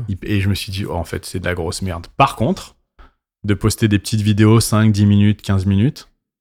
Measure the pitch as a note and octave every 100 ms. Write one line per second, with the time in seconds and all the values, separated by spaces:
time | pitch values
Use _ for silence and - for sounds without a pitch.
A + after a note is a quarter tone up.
0 | G#2+ F#2+ - G2+ G2 F#2+ - G2 G2+ E2+
1 | E2 F2 - F#2+ F2 F2 E2 - F#2+ F2
2 | - - C#3 - - F#3+ - _ _ _
3 | - _ _ _ G#2 G2+ A2 - A2+ G2+
4 | - A2 G#2 G#2 G#2+ A2+ - A2 A2 G#2
5 | G2+ G2+ G#2 G#2 - G2 F#2+ G2 B2 -
6 | - _ _ _